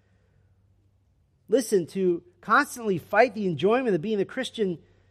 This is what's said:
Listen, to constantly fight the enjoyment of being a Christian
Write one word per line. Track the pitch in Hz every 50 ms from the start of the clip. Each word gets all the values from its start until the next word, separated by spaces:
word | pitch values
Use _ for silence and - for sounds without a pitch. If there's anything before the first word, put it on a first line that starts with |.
| _ _ _ _ _ _ _ _ _ _ _ _ _ _ _ _ _ _ _ _ _ _ _ _ _ _ _ _ _ -
Listen, | 196 269 - - 220 185 165
to | - - 196 185 180 175 170 - - _ _
constantly | - - 165 170 - - - 247 226 214 190 160
fight | - - - 202 247 262 185
the | 220 202
enjoyment | 185 165 123 165 202 226 262 262 233 190
of | 165 151
being | 220 220 202
a | 185
Christian | - - 262 247 - - 233 214 185 170 151 - _ _ _ _ _